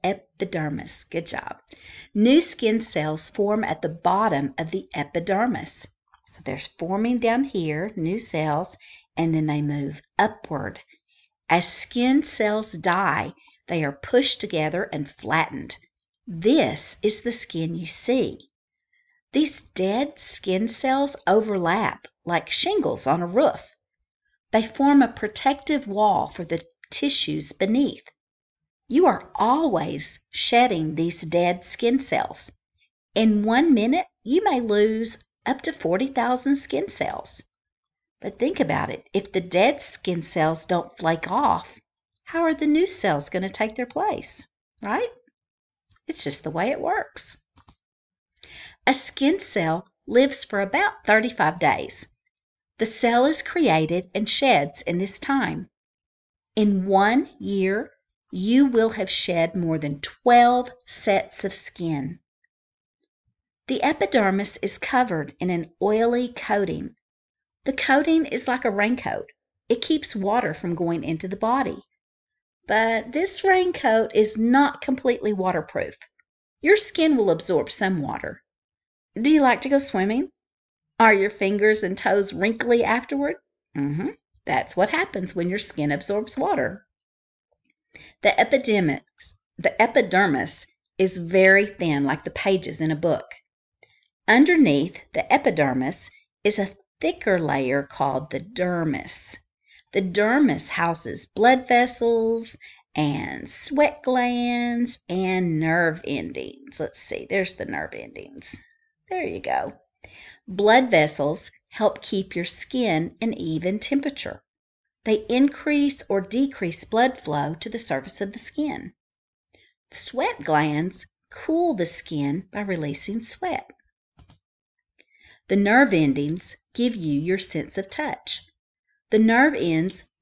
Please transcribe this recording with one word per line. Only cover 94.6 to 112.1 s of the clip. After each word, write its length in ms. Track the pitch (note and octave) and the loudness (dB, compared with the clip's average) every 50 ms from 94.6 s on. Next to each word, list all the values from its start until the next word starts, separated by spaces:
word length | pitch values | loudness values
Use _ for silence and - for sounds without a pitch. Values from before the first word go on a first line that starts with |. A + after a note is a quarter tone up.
| C4 E3 C#3+ C#3 D#3 F#3 - - - _ - | 6 6 6 4 0 -2 -6 -10 -16 _ -6
the 180 | - - - | -6 -2 2
epidermis 800 | B3 C#4 - - C#3+ D#3 C#3+ C3+ B2+ B2+ C3 C#3+ - - - - - _ _ _ _ _ - | 2 2 2 2 2 2 2 0 0 -2 -2 -4 -4 -6 -8 -12 -18 _ _ _ _ _ 0
is 140 | G#3 G3+ | 0 0
a 120 | G#3 G3 - - _ _ _ _ - | 0 -2 -4 -8 _ _ _ _ -4
thicker 400 | - E4 F4 - - G#3+ F#3 F3 | -4 -4 -4 -2 0 0 0 2
layer 440 | D#3+ C#3+ C#3 C#3 C3 B2+ C#3 C#3+ - | 0 0 -2 -2 0 0 -2 -2 -4
called 480 | - - - C#3+ C#3 C3+ C3+ D#3 - | -4 -6 -4 -2 -2 -2 -4 -6 -6
the 80 | B2 C3+ | -8 -10
dermis. 1000 | - G#3 B3 - F3+ F3+ F3 E3+ D#3+ D#3 C#3 - - - - - - - - - - _ _ _ _ _ _ - - _ | -10 -8 -6 -4 -4 -2 -2 -2 -2 -2 -4 -4 -4 -4 -4 -4 -6 -8 -12 -12 -12 _ _ _ _ _ _ -20 -12 _
The 100 | - G3 | -4 -2
dermis 680 | F#3+ F3+ E3+ G#3 G#3 A3 B3 D4 D4 G#3+ C#3+ - - - | -2 0 2 2 4 4 4 4 4 4 2 0 -4 -6
houses 560 | - E3+ E3+ E3+ E3 - - A#2 - - - | -4 -2 -2 -2 -2 -4 -6 -10 -8 -10 -10
blood 420 | - - F#3+ A3 B3 C4 B3+ B3+ | -8 0 4 6 6 6 4 4
vessels 920 | - B3 A#3+ B3 A#3+ - - A#3+ A#3 A#3 A3+ A3 A3+ A3+ A#3 A3+ - - - - - - _ _ _ - | 2 2 4 4 2 0 0 2 2 2 2 2 0 -2 -2 -4 -8 -10 -12 -16 -20 -20 _ _ _ -4
and 540 | D#3 D3+ C#3+ D3 - - - C#2 - - - | -2 -2 0 -2 -2 -6 -8 -8 -10 -6 -2
sweat 520 | - - - - C#4+ D4 D4 - - - - | 0 2 2 2 4 2 2 2 0 -2 -4
glands 960 | C4 B3+ B3+ B3 B3 B3 A#3+ A#3+ A#3+ A#3+ A#3+ A#3+ A#3+ A#3+ A#3+ A#3+ A#3 - - - | -2 0 0 0 0 0 -2 -2 -2 -2 -2 -2 -2 -2 -2 -2 -4 -4 -8 -8
and 520 | - F3 F#3 F#3+ F#3 F#3 F#3 F3+ E3+ D#3+ D#3 | -6 -4 -2 -2 0 0 0 0 0 0 0
nerve 420 | D#3+ D#3+ E3 F3 E3+ E3 D#3+ E3 - | 0 0 2 2 2 0 -2 -4 -6
endings. 760 | - C#3+ A2 D#2+ - - C2 B1+ G1+ - - - - - - | -6 -6 -6 -6 -8 -10 -10 -12 -12 -14 -18 -18 -12 -10 -8
Let's 200 | D#3 - - - | -8 -8 -8 -10
see, 280 | - - - - - - | -10 -8 -10 -10 -8 -6
there's 260 | F#3+ G3 F#3 F#3 - | -4 -4 -2 -4 -4
the 100 | - - | -6 -8
nerve 280 | - - D2 D#2 - - | -8 -8 -8 -8 -10 -12
endings. 680 | - - - - - - - - - - - - - - _ _ _ _ _ _ _ _ - | -14 -16 -16 -16 -18 -20 -18 -14 -10 -8 -8 -8 -10 -12 _ _ _ _ _ _ _ _ -10
There 160 | F#4+ F#4 D#4 | -8 -6 -6
you 140 | G#2+ E2 F#2+ | -6 -8 -8
go. 280 | - - C2 C2+ - - - _ _ _ _ _ - - - - - - - _ _ | -6 -4 -4 -4 -4 -6 -10 _ _ _ _ _ -20 -20 -20 -20 -20 -20 -20 _ _
Blood 420 | - F3+ G3 G3+ G#3+ A3+ C4 C4 A#3+ | -10 -4 0 4 6 6 6 4 4
vessels 640 | G3 D#3+ D3+ D3+ - - C#3+ D3 D#3 - - - - _ _ _ | 4 4 4 4 2 0 0 -2 -2 -4 -8 -10 -12 _ _ _
help 320 | - - G#3+ - - - | -4 0 0 0 0 -2
keep 340 | - - | -8 -6